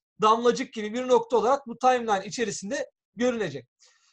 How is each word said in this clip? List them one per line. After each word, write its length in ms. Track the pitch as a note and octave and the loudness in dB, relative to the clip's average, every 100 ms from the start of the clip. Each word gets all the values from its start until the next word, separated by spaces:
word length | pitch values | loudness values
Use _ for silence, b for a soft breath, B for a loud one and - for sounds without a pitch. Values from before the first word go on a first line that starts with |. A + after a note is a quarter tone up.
| _ - | _ 0
damlacık 500 | G#3+ A#3+ A#3+ G#3 C4 | 2 4 2 0 -4
gibi 200 | A3+ G#3 | -8 -8
bir 160 | A#3 B3+ | -6 2
nokta 280 | A#3+ A#3 A#3+ | 2 2 2
olarak 300 | G#3+ C#4 A#3 | 2 0 -2
bu 120 | A#3 | 0
timeline 480 | B3+ B3+ A3+ G3 G3+ | 2 2 0 -2 -4
içerisinde 640 | - G#3+ - G3 C#4+ - _ _ - | -6 -6 -6 -8 -8 -8 _ _ -4
görünecek. 500 | B3 A#3 F#3 C3 - _ b b b | -2 -2 -6 -8 -16 _ b b b